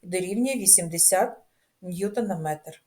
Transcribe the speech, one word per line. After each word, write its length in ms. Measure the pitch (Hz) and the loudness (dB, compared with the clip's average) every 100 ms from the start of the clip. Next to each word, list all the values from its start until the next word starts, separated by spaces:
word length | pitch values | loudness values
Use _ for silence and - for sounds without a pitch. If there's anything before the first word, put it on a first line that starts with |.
і 40 | 185 | -4
дорівнює 480 | 185 180 208 254 | -4 -2 -2 -2
вісімдесят 840 | 262 196 196 170 165 - 185 247 - _ _ _ _ | 0 4 4 4 0 2 4 2 -4 _ _ _ _
ньютон 460 | 180 175 202 202 214 | -12 -6 -6 -4 -4
на 120 | 175 | -4
метр. 440 | 156 151 - 160 | -4 -6 -10 -20